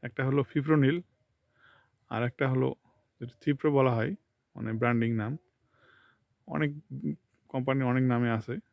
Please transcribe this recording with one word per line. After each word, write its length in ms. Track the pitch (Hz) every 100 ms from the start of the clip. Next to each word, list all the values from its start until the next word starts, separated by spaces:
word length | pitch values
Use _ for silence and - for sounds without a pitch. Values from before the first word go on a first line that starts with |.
একটা 180 | 127 -
হলো 180 | 135 139
ফিপ্রোনিল 540 | 135 - 139 156 135 170 175 _ _ _ _ _ _ _ _ _ _
আর 100 | 110
একটা 220 | 120 - 139
হলো 200 | 131 131 131 _ _ _ _
যেটা 140 | 120 -
Cipro 320 | - 139 156
বলা 200 | 139 131
হয়, 200 | 117 117 196 _ _ _ -
মানে 140 | 117
ব্র্যান্ডিং 380 | 110 120 120 113
নাম, 180 | 113 107 151 _ _ _ _ _ _ _ _ _ _ -
অনেক 240 | 151 151 147 - 135 147 147 _ _ _
কোম্পানি 320 | 135 127 135
অনেক 200 | 127 127 131
নামে 240 | 120 120
আছে। 240 | 113 110 127 -